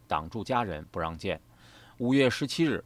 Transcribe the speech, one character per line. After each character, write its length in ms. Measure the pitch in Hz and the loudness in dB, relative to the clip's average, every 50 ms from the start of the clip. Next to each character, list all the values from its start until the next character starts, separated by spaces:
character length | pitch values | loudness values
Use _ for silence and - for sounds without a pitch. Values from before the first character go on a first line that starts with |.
| - | -6
挡 220 | - - 76 78 80 | -4 -2 -2 -2 -4
住 140 | - 113 98 | -8 -8 -6
家 180 | - 131 123 120 | -2 -2 -2 -2
人 240 | 101 82 76 80 85 - | -2 -4 -6 -8 -8 -6
不 80 | 92 | -4
让 180 | 82 82 82 80 | -4 -4 -4 -4
见。 220 | - 98 82 78 - - - - - - - - - - - - | -4 -4 -4 -4 -6 -12 -20 -20 -20 -20 -20 -20 -20 -20 -8 -4
五 160 | 123 120 131 | 0 2 4
月 160 | 139 135 123 | 6 6 4
十 160 | - - 151 | 4 2 -2
七 180 | 135 - - 165 | -4 0 2 2
日， 200 | 156 117 82 - | 2 2 0 -4